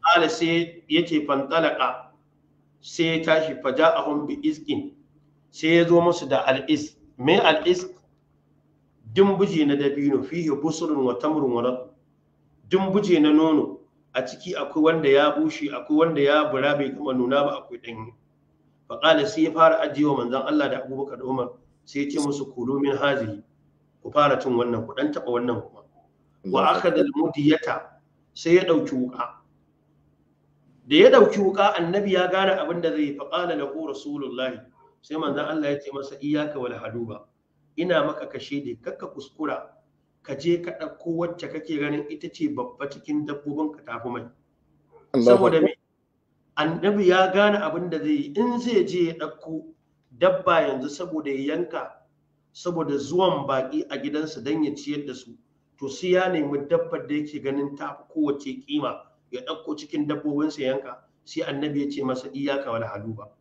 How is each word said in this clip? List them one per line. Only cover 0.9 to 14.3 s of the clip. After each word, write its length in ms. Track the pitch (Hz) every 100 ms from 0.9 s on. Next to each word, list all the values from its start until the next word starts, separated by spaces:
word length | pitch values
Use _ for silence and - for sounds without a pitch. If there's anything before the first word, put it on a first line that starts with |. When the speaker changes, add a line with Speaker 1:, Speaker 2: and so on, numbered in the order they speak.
| 151 170 156 147
Speaker 1:
"Fantalaka," 880 | 139 135 165 156 127 127 - - _ _ _ _ _ _ _
sai 360 | - - 165 165
ya 60 |
tashi, 300 | 160 156 156 131
"Faja'ahum 640 | 135 127 160 - 147 147 147
bi 100 | 131
izqin," 500 | 147 147 - 127 95 - _ _ _ _ _
sai 160 | - 160 170
ya 100 | 170
zo 140 | 170
musu 260 | 170 170 139
da 160 | 131 -
al-izq. 500 | 135 143 151 - _ _ _
Me 200 | 127 190
al-izq? 500 | 233 156 160 180 - - _ _ _ _ _ _ _ _ _ _ -
Dumbuje 520 | 113 196 190 196 160 143
na 100 | 143
dabino, 480 | 143 143 143 135
fihi 260 | - 165 160 139
busurun 420 | 156 156 170 147 127
wa 100 | 120
tamrun 320 | 151 156 135
wa 80 | 120
rat-, 260 | 123 127 - _ _ _ _ _ _ _ -
dumbuje 500 | 190 190 196 190 170
na 120 | 151
nono, 460 | 151 160 151 120 - _ _ _
a 80 | 123
ciki 340 | 131